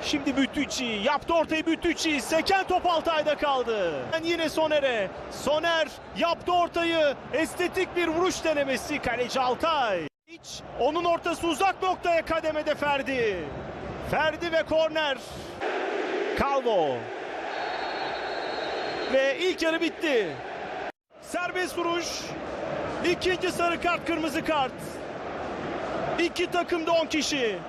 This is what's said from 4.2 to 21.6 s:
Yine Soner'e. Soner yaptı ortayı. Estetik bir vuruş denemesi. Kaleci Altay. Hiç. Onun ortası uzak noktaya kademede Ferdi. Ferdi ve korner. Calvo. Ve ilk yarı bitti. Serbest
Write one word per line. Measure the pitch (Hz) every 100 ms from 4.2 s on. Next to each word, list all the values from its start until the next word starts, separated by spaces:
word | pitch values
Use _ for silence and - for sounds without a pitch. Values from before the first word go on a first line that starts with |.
Yine | 330 339 320
Soner'e. | - 311 302 269 233 190 - -
Soner | - - 302 330 330 302 - - 185
yaptı | 330 320 -
ortayı. | 349 339 - 339 330 302 254 -
Estetik | 262 320 - 349 359 359 339
bir | 339
vuruş | 320 370 294
denemesi. | 330 302 277 254 - 294
Kaleci | - 233 247 269
Altay. | 254 247 320 320 240 190 151 _ _
Hiç. | 339 - - - -
Onun | 240 311 349
ortası | 339 339 330 339
uzak | 285 381 370
noktaya | 370 349 359 339 320
kademede | 330 311 302 294 294
Ferdi. | 294 285 254 269 226 185 147 135 - - - - -
Ferdi | 226 311 311 339
ve | 330
korner. | 311 311 320 311 302 262 - - - - - - - - - - - -
Calvo. | 247 277 247 208 156 123 113 - - - - - - - - - - - - - - - - - - - -
Ve | 262 269 269
ilk | 370 349
yarı | 320 330
bitti. | 330 - 320 254 190 131 - - - - - - _ -
Serbest | - - 359 359